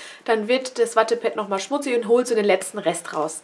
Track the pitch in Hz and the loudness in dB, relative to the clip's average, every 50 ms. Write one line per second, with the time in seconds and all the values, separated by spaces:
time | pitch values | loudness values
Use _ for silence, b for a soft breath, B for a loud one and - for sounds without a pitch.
0 | B B B B B - 226 220 208 208 254 262 262 - - - 233 226 - 220 | B B B B B 0 0 0 2 2 0 0 0 -2 -2 0 0 2 4 2
1 | 220 220 233 233 - 226 - 220 208 196 202 190 190 - 277 285 285 277 240 233 | 2 4 0 0 0 -2 -2 -2 -4 -4 -4 -4 -2 -4 -4 -4 -2 -2 -2 -2
2 | 220 208 233 247 247 247 240 220 202 202 185 185 - - - - 165 165 170 165 | 2 4 4 4 4 2 0 2 4 4 2 2 0 -4 -8 -4 -2 -2 -2 -4
3 | - - - 160 151 165 - - | -6 -6 -4 -4 -4 -4 -6 -10